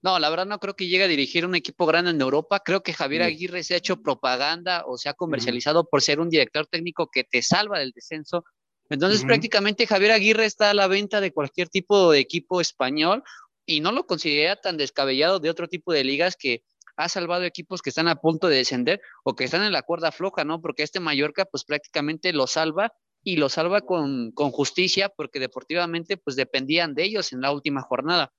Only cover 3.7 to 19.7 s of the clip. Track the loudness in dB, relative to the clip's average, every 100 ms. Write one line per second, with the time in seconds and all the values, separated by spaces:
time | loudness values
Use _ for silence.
3.7 | -4 -2 -2 -2 -2 0 0 -2 -2 -4
4.7 | -4 -4 -8 -8 -6 -4 -4 -2 -2 2
5.7 | 2 4 2 2 0 2 2 2 0 -4
6.7 | -6 -8 -4 -4 -2 -2 -2 2 0 0
7.7 | -4 -6 -10 -12 -12 -6 -8 -8 _ _
8.7 | _ _ 0 2 2 4 2 4 2 2
9.7 | 0 2 4 6 6 4 4 2 2 2
10.7 | 4 4 2 0 -2 -2 -2 -4 -4 -2
11.7 | -2 2 6 8 6 4 -4 -2 -2 -2
12.7 | -2 -2 0 0 0 -4 -20 -20 _ -4
13.7 | -2 0 -2 -4 -4 0 2 2 0 -6
14.7 | -4 -4 -2 0 2 2 2 0 -4 -6
15.7 | -8 -2 0 0 0 0 -2 -4 -4 _
16.7 | _ -20 -6 -6 -4 -4 -2 -4 -8 -12
17.7 | -8 -8 0 0 2 0 2 2 2 2
18.7 | 0 0 -2 -4 -6 -6 -2 -2 0 0